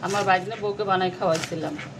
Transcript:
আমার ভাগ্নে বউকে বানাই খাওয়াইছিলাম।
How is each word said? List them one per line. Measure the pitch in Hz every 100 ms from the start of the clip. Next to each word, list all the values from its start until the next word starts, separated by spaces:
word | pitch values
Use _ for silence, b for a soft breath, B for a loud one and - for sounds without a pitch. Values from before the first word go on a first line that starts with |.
| 185
আমার | 202 196
ভাগ্নে | 185 185 220
বউকে | 208 202 202
বানাই | 185 185 175
খাওয়াইছিলাম। | 190 160 - 165 151 147 - -